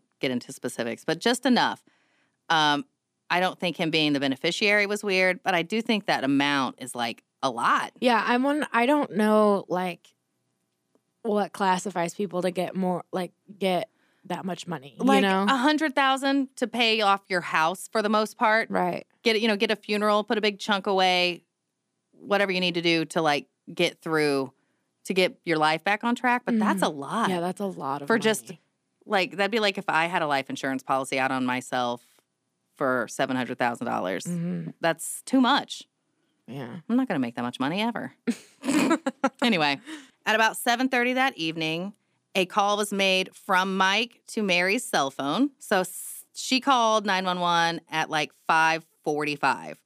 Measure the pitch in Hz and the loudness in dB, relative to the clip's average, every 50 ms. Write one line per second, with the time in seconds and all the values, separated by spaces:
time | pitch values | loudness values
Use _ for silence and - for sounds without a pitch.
0 | _ _ _ _ - 135 127 123 - - 135 - - 127 - - 117 117 113 - | _ _ _ _ -4 -4 -4 -4 -6 -10 -12 -10 -10 -8 -6 -6 -6 -6 -6 -6
1 | - - 160 170 - 233 247 - - 277 247 190 147 120 98 - _ _ _ _ | -4 -6 -4 0 0 0 0 0 2 2 2 2 2 0 -2 -6 _ _ _ _
2 | _ _ _ _ _ _ _ _ _ - 170 160 151 151 147 143 139 _ _ _ | _ _ _ _ _ _ _ _ _ 0 2 4 4 4 2 0 -2 _ _ _
3 | _ _ _ _ _ - 165 180 185 185 - - 190 175 147 - 175 160 156 160 | _ _ _ _ _ -2 0 0 0 0 -2 -2 -4 -4 -2 -2 -2 0 2 2
4 | 151 147 147 135 139 139 131 - - 170 170 - - 202 208 208 202 196 208 208 | 2 2 0 0 0 -2 -2 -2 -4 -4 -2 0 0 2 2 2 2 0 -2 -4
5 | 214 208 185 185 185 185 180 - - - 185 170 165 170 214 226 226 - 226 202 | -4 -2 0 2 2 2 0 -2 -2 0 0 0 0 -2 -2 -2 -2 0 -2 -2
6 | - - 156 123 120 135 143 139 139 143 143 139 131 120 - - 131 127 - 120 | 0 0 -2 0 0 0 2 2 2 2 0 0 0 -2 -4 -8 -12 -10 -6 -6
7 | 120 117 110 - _ _ _ _ - 135 117 117 127 185 285 285 127 - - - | -6 -6 -6 -10 _ _ _ _ -4 -4 -2 0 0 0 0 0 -2 -6 -6 -2
8 | 233 247 233 214 185 - 240 247 254 277 285 302 262 - - 233 240 247 302 294 | 0 2 2 2 2 0 0 0 2 0 0 -2 -2 -2 0 0 2 2 2 2
9 | 277 - - 202 214 214 214 214 214 208 202 185 - - 165 180 185 180 170 - | 0 -2 -2 0 2 4 4 6 6 4 4 2 0 -2 -4 -4 -4 -4 -8 -10
10 | _ _ _ _ _ _ _ _ _ _ _ _ _ _ _ _ _ _ _ _ | _ _ _ _ _ _ _ _ _ _ _ _ _ _ _ _ _ _ _ _
11 | _ _ _ _ - 233 208 208 196 165 - - 202 190 185 180 - 208 180 180 | _ _ _ _ -4 -2 0 0 0 -2 -4 -2 0 2 0 0 -2 -4 -4 -4
12 | 170 175 - - 208 175 165 180 175 185 180 190 175 - - 185 185 180 180 165 | -4 -4 -4 -6 -6 -4 -4 -2 -2 -2 -2 -2 -4 -4 -4 -2 -2 -2 -2 -4
13 | - _ - 185 180 - _ _ _ - 208 - 196 190 180 175 - - _ _ | -6 _ -6 -6 -6 -8 _ _ _ -20 -8 -4 -2 0 0 0 -2 -6 _ _
14 | _ _ _ _ - - 180 165 147 185 175 - - 170 165 139 127 139 - - | _ _ _ _ -10 -10 -8 -6 -6 -8 -8 -8 -8 -10 -10 -10 -12 -12 -6 -2
15 | - 262 269 269 202 196 190 190 196 214 269 262 247 302 302 294 311 311 - 285 | 2 4 4 4 4 4 2 2 2 2 2 2 2 2 2 2 0 0 0 2
16 | 277 269 269 269 269 277 277 277 269 262 _ - 254 220 - 233 240 226 220 220 | 2 2 2 2 0 0 2 2 0 -2 _ -4 -4 -2 0 2 2 2 4 4
17 | 214 196 196 196 _ - 190 175 156 - - 165 156 165 190 - - - - - | 4 4 2 2 _ -2 -4 -4 -2 0 0 2 2 2 0 -4 -6 -4 -2 0
18 | 208 214 220 214 220 214 - - 247 220 214 226 - - 196 185 180 180 170 - | 2 2 2 2 2 0 -2 0 2 2 2 2 0 0 0 0 0 0 -2 -6
19 | - _ _ _ - 233 220 208 226 226 208 202 233 220 214 202 - - 208 208 | -10 _ _ _ 0 0 2 2 2 2 2 2 0 0 0 -2 -4 -4 -2 0
20 | 208 214 208 208 208 - 240 214 202 208 208 190 - - 208 196 185 214 196 190 | 2 2 2 2 2 0 0 0 0 0 -2 -2 -2 -2 -2 0 0 0 2 2
21 | 185 185 180 180 180 180 175 - _ _ _ _ _ _ _ _ _ _ _ _ | 4 4 4 2 2 0 -2 -4 _ _ _ _ _ _ _ _ _ _ _ _
22 | _ _ _ - - - 202 196 202 190 185 185 185 180 170 175 165 175 165 165 | _ _ _ -12 -4 0 0 2 2 2 0 0 0 0 0 0 0 2 2 2
23 | 160 156 - 175 160 151 147 143 - _ _ _ _ - 170 - 175 165 - _ | 0 -2 -2 0 2 2 0 0 -2 _ _ _ _ -10 -4 -2 -2 -2 -2 _
24 | - 170 160 156 151 147 139 139 135 131 - _ _ _ _ _ _ _ _ _ | -6 -2 0 2 2 2 2 0 -2 -4 -8 _ _ _ _ _ _ _ _ _
25 | - - 196 190 185 165 131 _ - 170 165 156 151 156 156 160 - 196 208 214 | -8 -4 0 0 0 0 -2 _ -4 -2 0 2 2 2 0 0 0 -2 -2 0
26 | - 233 240 - - 247 240 247 - - 240 220 220 220 330 185 - 196 151 139 | 0 -2 -2 0 0 0 0 0 0 -2 0 0 2 2 0 0 0 -2 -4 -6
27 | 139 143 170 220 226 180 185 175 170 180 180 - 202 196 175 170 160 135 139 143 | -8 -6 -4 -2 -2 -2 -2 -2 -2 -4 -4 -6 -6 -8 -8 -6 -6 -6 -6 -4
28 | 143 143 196 226 185 220 214 - - - 175 - _ _ _ _ _ _ _ _ | 0 0 2 2 2 2 0 0 -4 -14 -18 -20 _ _ _ _ _ _ _ _
29 | - - 214 190 180 147 - 185 202 196 220 226 214 202 196 202 190 - 151 156 | -6 -2 0 0 0 0 -2 -2 -2 0 0 0 0 0 -2 -2 -2 0 0 2
30 | 165 170 180 180 165 147 143 135 135 - 131 - - 135 135 131 - - 135 131 | 2 2 0 -2 0 0 0 0 -2 -4 -8 -6 -4 -4 -4 -4 -2 -2 -2 -2
31 | 135 - 143 135 131 135 135 131 127 127 127 127 120 - 135 127 123 120 120 123 | -2 -2 -2 0 0 0 0 -2 -2 -2 -2 -4 -4 -4 -4 -2 -2 -2 -4 -6
32 | _ _ _ _ _ _ _ _ _ _ _ _ _ _ _ - 151 131 127 123 | _ _ _ _ _ _ _ _ _ _ _ _ _ _ _ -2 0 0 0 0
33 | 110 98 - - 139 127 131 127 123 120 127 - 131 120 123 123 123 120 117 110 | -2 -4 -2 -2 -2 -2 -2 -2 -4 -4 -4 -2 -2 -2 -2 -2 -4 -4 -2 -2
34 | 98 90 95 - - 170 175 170 170 175 180 170 165 160 - _ - 165 160 - | -2 -2 -4 -4 -4 -6 -6 -4 -4 -4 -6 -6 -8 -10 -8 _ -2 -2 -2 -2
35 | - - - - - - - 269 254 233 285 262 - - - - - _ _ _ | -6 -12 -12 -12 -6 0 2 2 4 4 2 0 -2 -4 -10 -16 -16 _ _ _
36 | _ _ _ _ _ _ _ _ _ - 120 143 127 117 117 175 - - 220 254 | _ _ _ _ _ _ _ _ _ -16 -12 -12 -12 -12 -12 -10 -4 -2 0 0
37 | 262 254 190 143 127 120 - - 120 123 123 - 131 139 170 202 220 240 220 - | 0 0 -2 -2 -2 -4 -4 -4 -6 -4 -4 -4 -2 -2 -2 -2 -2 -2 -4 -6
38 | - - - _ - - 226 - - - _ _ - 247 277 302 - - 330 - | -8 -10 -12 _ -6 -6 -6 -6 -8 -20 _ _ -4 0 0 2 2 2 0 0
39 | - 269 - _ - - - - 269 240 214 165 151 143 139 139 - 294 320 294 | -2 -6 -4 _ -2 -2 -2 0 0 2 2 4 2 2 0 -2 -6 -14 -18 -18
40 | - - _ _ - 196 220 220 220 220 - - - 247 240 233 262 262 262 240 | -20 -20 _ _ -2 0 2 4 4 2 0 0 0 0 0 2 0 0 2 2
41 | 240 247 254 254 262 269 254 - 165 160 156 165 160 160 160 170 185 202 - _ | 2 2 2 0 0 0 -2 -4 -6 -6 -4 -4 -4 -4 -4 -4 -6 -8 -12 _
42 | _ _ _ _ _ _ - 196 185 185 - 214 202 202 208 202 214 208 208 196 | _ _ _ _ _ _ -2 -2 -2 0 0 0 2 2 2 0 -2 -2 0 0
43 | 196 190 185 185 185 180 - - - - 190 180 185 196 190 196 190 190 196 214 | 2 2 2 2 0 -4 -8 -10 -2 0 2 2 2 2 2 2 2 2 2 0
44 | 247 240 _ _ _ - - 226 214 190 175 175 180 190 202 254 - - - 170 | -2 -4 _ _ _ -10 -6 -2 0 2 2 2 2 2 0 -2 -2 0 0 0
45 | 143 135 - - 135 139 156 208 269 294 - _ - - 214 185 185 - - - | 0 0 -2 -4 -4 -2 0 0 0 -2 -2 _ -4 0 0 0 0 -2 -6 -14
46 | - - - - - _ - - - - 262 262 247 277 269 240 233 220 220 220 | -14 -14 -16 -16 -18 _ -14 -10 -4 -2 -2 0 2 2 2 4 4 4 2 2
47 | 202 208 190 185 190 185 180 180 175 175 170 170 170 170 170 170 - - 156 160 | 0 0 -2 0 0 -2 -2 0 0 2 2 2 2 2 0 -4 -6 -6 -4 -4
48 | 160 - 156 151 151 - _ _ _ - 170 160 160 160 160 165 160 _ _ _ | -2 0 0 -2 -2 -4 _ _ _ 2 2 4 4 4 2 0 -4 _ _ _
49 | - 165 151 147 151 147 147 143 - 135 120 85 80 78 76 - _ | -4 -4 -2 -2 -2 -2 -2 0 0 0 0 0 -4 -14 -16 -16 _